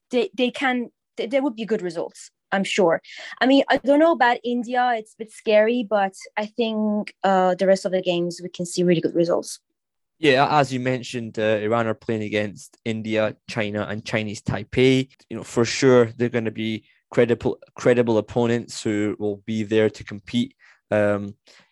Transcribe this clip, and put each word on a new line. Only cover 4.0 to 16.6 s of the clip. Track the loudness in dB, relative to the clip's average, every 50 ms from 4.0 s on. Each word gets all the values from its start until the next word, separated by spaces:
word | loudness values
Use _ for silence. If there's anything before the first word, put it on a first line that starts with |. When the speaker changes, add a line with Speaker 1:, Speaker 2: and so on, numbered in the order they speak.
| 6 4 4
Speaker 1:
about | 4 4 2 2 0 -2
India. | -4 -4 -4 -4 -4 -2 -2 0 0 -2
It's | -4 -6 -10 _
a | -16
bit | -16 -16
scary, | -16 -8 0 2 4 4 4 4 2 0 -2 -2
but | 0 0 0 -2 -4 -8 -18 -10 -8 -8
I | -8
think, | -6 -4 -4 -4 -2 -2 -2 -2 -2 -2 -2 -4 -6 -8 _ 0
uh, | 2 4 4 4 2 2
the | 2 4 4
rest | 4 2 2
of | -2
the | -4 -2
games | -2 0 0 0 -2 -2 -4 -8
we | -12 -12
can | -10 -8 -8
see | -6 -4 0 2
really | 2 2 2
good | 0 0 0
results. | 0 0 0 0 -2 -4 -8 -14 -16 _ _ _ _ _ _ _ _ _ _ _ _
Speaker 2:
Yeah, | 2 4 4 4 4 4
as | 4 2 2 2 -2
you | -2
mentioned, | -2 -2 -2 -2 -6 -8 -10 -10 -10 -8 -4 -2
uh, | 0 0 0 0
Iran | 0 0 0 0 0 0
are | -4
playing | -4 -4 -4 -4 -4 -4
against | -2 -2 -2 -2 -4 -6 -12 -18 -20 _ _ _
India, | -6 -6 -6 -4 -2 -2 0 0 -2 -4 -8 _ -10
China, | -6 -4 -4 -4 -4 -4 -6 -6
and | -8 -10 -8
Chinese | -4 -4 -4 -2 -4 -8 -8
Taipei. | -8 -8 -8 -8 -8 -4 0 2 4 4 4 2 0 -4 _ _ _ _
You | -12 -12
know, | -12
for | -4 0 0 0
sure, | 0 0 2 4 6 6 6 4 4 2 0
they're | -2 0
gonna | 0 -2 -4 -4
be | -4 -4